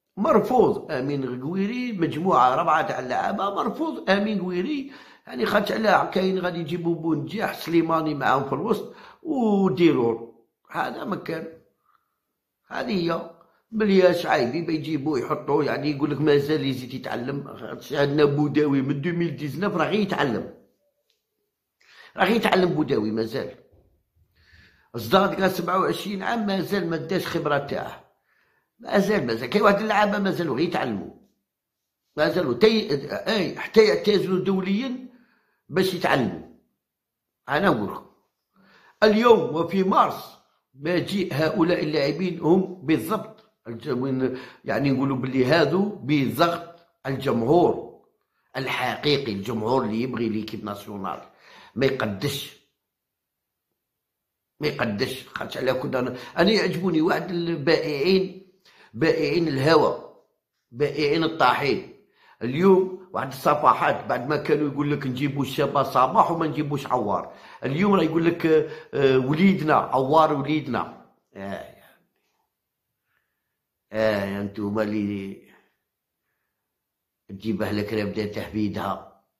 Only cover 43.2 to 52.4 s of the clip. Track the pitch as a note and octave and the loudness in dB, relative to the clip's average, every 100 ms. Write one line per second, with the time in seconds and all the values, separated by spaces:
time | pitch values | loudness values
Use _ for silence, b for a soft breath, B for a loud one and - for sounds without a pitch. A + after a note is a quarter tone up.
43.2 | - - _ _ A#2 A2+ C#3+ B2 C3+ C3 | -6 -18 _ _ -16 -12 -6 -4 -2 -2
44.2 | C3 B B B - G#2+ C#3+ B2+ C3+ C3 | -2 B B B -6 -2 0 0 0 -2
45.2 | B2+ C3 B2+ E3 D3 F3+ G#3 - A#2+ D3+ | -2 0 4 4 4 2 0 -4 -2 0
46.2 | B2 A2 E3+ E3+ - - _ _ C3+ C3 | 0 2 0 0 -8 -20 _ _ -8 -4
47.2 | C3+ A#2 A2+ E3+ D3+ - - - _ _ | -2 0 4 4 4 2 -6 -16 _ _
48.2 | _ _ _ B2+ C3 - B2+ G#2+ D3 C#3 | _ _ _ -8 -6 -4 -4 -2 0 0
49.2 | A#2 G2 G2+ A2+ A2 C3 A2+ A2 C3 A#2 | -2 -6 -4 -4 0 0 0 -2 -4 -4
50.2 | A2+ G#2+ G#2+ A2+ G#2 G2+ - G#2 F#2+ C#2+ | -4 -4 -6 -10 -10 -10 -12 -10 -8 -10
51.2 | - B B B B A2 C3+ C3+ A2+ F#2+ | -14 B B B B 0 0 0 -4 -2
52.2 | C#3+ - | -4 -6